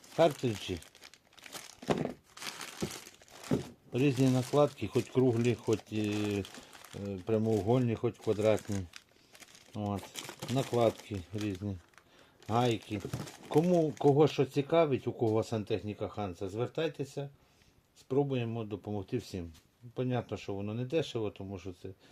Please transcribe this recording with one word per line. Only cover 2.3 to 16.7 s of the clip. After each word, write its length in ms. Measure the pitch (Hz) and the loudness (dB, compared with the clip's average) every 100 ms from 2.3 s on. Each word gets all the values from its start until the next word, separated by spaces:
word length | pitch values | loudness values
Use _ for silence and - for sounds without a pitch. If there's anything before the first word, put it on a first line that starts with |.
| - - - - - - - - - - - - - - - - | -14 -14 -12 -14 -8 -8 -8 -16 -20 -20 -18 -2 -2 -2 -14 -6
різні 340 | 120 143 123 135 | 2 2 6 4
накладки, 600 | 127 123 143 143 - 101 | 4 4 4 4 2 -2
хоч 220 | 123 - | 0 2
круглі, 460 | 131 127 117 120 107 | 4 4 4 2 2
хоч, 240 | - 107 - | 2 0 0
е, 40 | 107 | -2
е, 1200 | 104 104 104 101 95 - - - - - 101 95 90 | 0 0 0 0 -4 -10 -20 -20 -18 -10 -8 -6 0
прямоугольні, 720 | 110 110 107 95 127 120 107 | 2 4 2 4 4 4 0
хоч 220 | 120 - | -2 -2
квадратні. 600 | 110 101 107 104 - 98 90 - - _ _ - - - - | -2 2 4 4 0 -6 -6 -12 -20 _ _ -20 -20 -20 -14
От. 280 | 104 104 98 - - - - - | -6 -4 -4 -6 -12 -12 -12 -4
Накладки 680 | 127 - 120 113 - - 98 - | -2 0 4 4 2 -6 -8 -6
різні, 440 | 104 104 92 101 90 - - _ - - _ - | -6 -4 -4 -6 -8 -12 -20 _ -20 -20 _ -2
гайки. 540 | 117 123 110 - 104 - - - - - | 2 2 0 -2 -6 -6 -8 -10 -14 0
Кому, 460 | 147 175 175 156 - | 2 4 4 2 2
кого 300 | 143 139 147 | 4 6 4
що 180 | - 135 | 4 0
цікавить, 600 | 143 139 165 156 127 120 | 0 2 4 4 2 -2
у 40 | |
кого 320 | - 113 110 | 0 2 2
сантехніка 640 | 110 113 101 104 104 101 101 | 0 -4 -2 -4 -4 -6 -6
Ханса, 420 | - 101 87 98 | -4 -6 -6 -6
звертайтеся, 800 | 107 123 | -4 -4